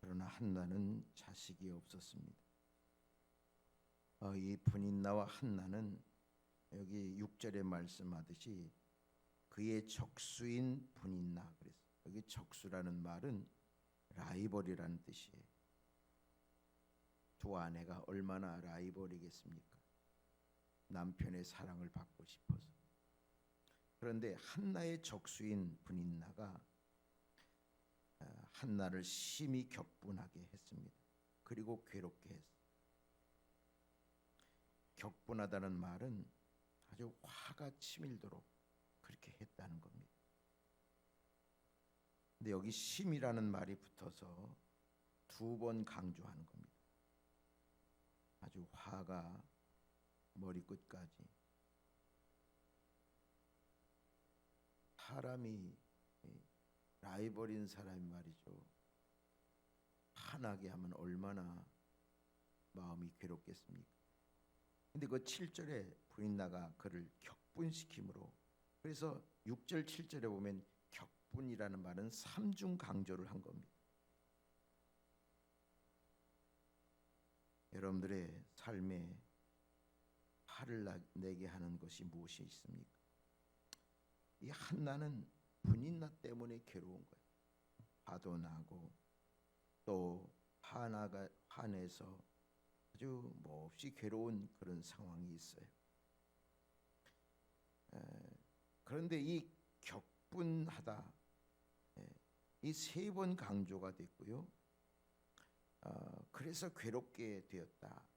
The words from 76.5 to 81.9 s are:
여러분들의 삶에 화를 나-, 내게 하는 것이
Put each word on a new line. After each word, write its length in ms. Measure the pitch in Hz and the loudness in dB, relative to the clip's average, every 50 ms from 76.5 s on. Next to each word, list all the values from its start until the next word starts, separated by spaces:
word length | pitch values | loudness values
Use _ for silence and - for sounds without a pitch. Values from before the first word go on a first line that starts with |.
| - - - - - - - - - - - - - - - - - - - - - - - - - | -20 -20 -20 -20 -20 -20 -20 -20 -20 -20 -20 -20 -20 -20 -20 -20 -20 -20 -20 -20 -20 -20 -20 -10 -6
여러분들의 720 | 92 95 95 95 95 92 95 101 95 87 82 82 92 104 - - | 0 2 4 4 4 2 2 2 0 0 -2 -6 -8 -12 -12 -16
삶에 640 | - - - 113 95 92 95 95 87 85 85 90 101 - - - - - - - _ - _ _ - - - - - - - - - - - - - - | -10 -6 -4 -2 0 0 0 0 0 -2 -4 -6 -8 -12 -18 -20 -20 -20 -20 -20 _ -20 _ _ -20 -20 -20 -20 -20 -20 -20 -20 -20 -20 -20 -20 -20 -16
화를 380 | - - - 131 123 120 113 104 | -12 -8 -6 -2 0 2 2 2
나-, 140 | 98 95 90 87 - - | 2 0 -2 -6 -6 -6
내게 320 | 85 92 95 95 90 95 | -2 0 0 0 0 -2
하는 320 | 92 82 92 87 87 87 85 | -4 -4 -2 -2 0 -2 -2
것이 260 | 87 85 | -4 -8